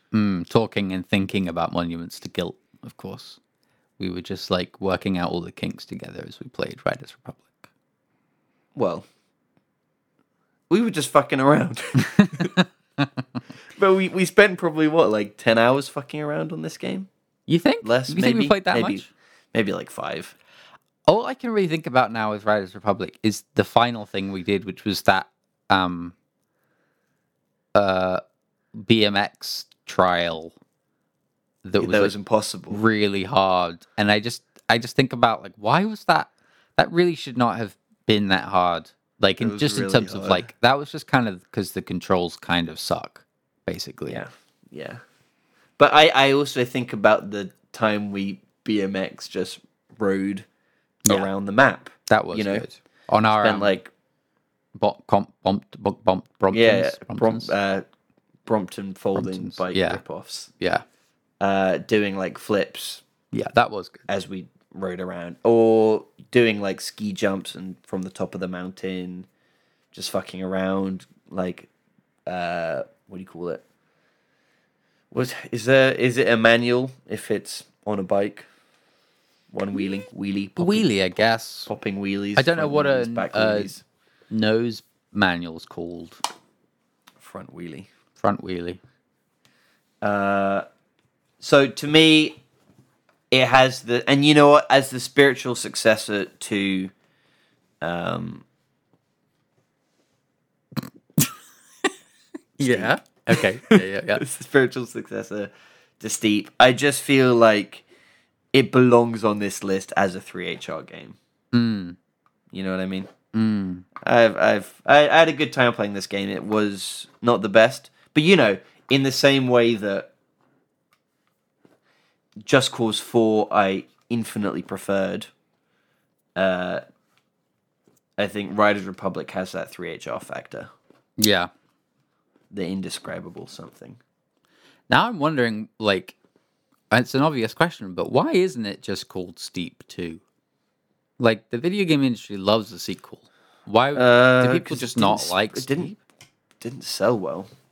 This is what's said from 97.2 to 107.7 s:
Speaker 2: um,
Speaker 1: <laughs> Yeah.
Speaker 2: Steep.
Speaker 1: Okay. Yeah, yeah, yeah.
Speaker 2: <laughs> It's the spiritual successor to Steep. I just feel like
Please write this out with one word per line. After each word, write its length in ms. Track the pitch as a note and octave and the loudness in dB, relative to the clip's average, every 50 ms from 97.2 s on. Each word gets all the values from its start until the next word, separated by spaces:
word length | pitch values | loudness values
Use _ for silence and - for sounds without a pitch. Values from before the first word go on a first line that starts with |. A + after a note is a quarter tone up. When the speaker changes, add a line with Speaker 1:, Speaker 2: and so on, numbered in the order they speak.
| _ _ _ _ _ _ _ _ _ _ _ - | _ _ _ _ _ _ _ _ _ _ _ -8
Speaker 2:
um, 640 | D#2 E2 F2 E2+ F2 F2 E2+ E2+ - - - - _ _ _ _ _ _ _ _ _ _ _ _ _ _ _ _ _ _ _ _ _ _ _ _ _ _ _ _ _ _ _ _ _ _ _ _ _ _ _ _ _ _ _ _ _ _ - | -6 -6 -6 -6 -6 -6 -8 -8 -10 -12 -14 -18 _ _ _ _ _ _ _ _ _ _ _ _ _ _ _ _ _ _ _ _ _ _ _ _ _ _ _ _ _ _ _ _ _ _ _ _ _ _ _ _ _ _ _ _ _ _ -12
Speaker 1:
<laughs> 80 | - - - _ - _ _ - - - - - - - - _ _ _ _ _ _ - F#4+ - - _ _ _ _ _ _ - - _ _ _ - | -12 -12 -12 _ -20 _ _ -2 -2 0 -2 -4 -18 -20 -20 _ _ _ _ _ _ -8 -8 -8 -8 _ _ _ _ _ _ -20 -20 _ _ _ -4
Yeah. 380 | C#3 B2 A#2+ G2 G#2+ A2+ D#3 | 0 0 0 0 0 -2 -2
Speaker 2:
Steep. 100 | - _ _ _ _ - - | -2 _ _ _ _ 0 0
Speaker 1:
Okay. 320 | - - - F#2+ G#2+ B2+ - - | 0 2 2 0 -2 -2 2 6
Yeah, 60 | A3+ F#3 | 6 6
yeah, 220 | - F#2+ G2 - - | 6 2 -6 -4 -2
yeah. 120 | - G#2 B2 | -2 -2 -2
Speaker 2:
<laughs> 20 | |
It's 160 | D3 C3+ - | -2 -8 -10
the 80 | - - | -14 -6
spiritual 420 | - - C#3 B2+ B2 - C3 A#2+ | 2 4 4 4 4 0 -6 -10
successor 640 | - - A2+ G#2 - G#2 G#2 G#2+ - G#2 G#2 G2+ G2 _ _ _ _ _ _ _ _ _ - | -10 -12 -14 -12 -10 -10 -10 -10 -8 -8 -10 -10 -10 _ _ _ _ _ _ _ _ _ -12
to 80 | - A2 | -10 -8
Steep. 420 | - - - A2 G#2 G#2 - - _ - | -6 0 0 2 2 0 -2 -4 _ 4
I 140 | B2 B2+ | 4 6
just 300 | B2 A2 C#3+ C#3+ C3+ - | 6 4 0 0 0 -2
feel 320 | - - C#3 C3+ C3 B2+ A#2+ | 0 2 4 4 6 6 6
like 500 | A#2 A#2 A2 G#2+ G#2 G2 - | 6 6 6 6 4 0 -4